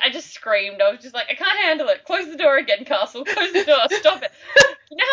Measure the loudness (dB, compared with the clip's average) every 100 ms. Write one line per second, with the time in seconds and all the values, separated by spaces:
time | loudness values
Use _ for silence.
0 | -2 -4 -12 -12 -4 -2 -2 0 0 0
1 | -8 -8 -8 -4 -2 0 0 0 -2 -4
2 | -4 -6 -6 0 2 2 0 -2 -2 -4
3 | -4 -6 -6 -4 -2 0 2 2 2 0
4 | 0 0 -6 -14 2 6 6 2 _ -4
5 | -2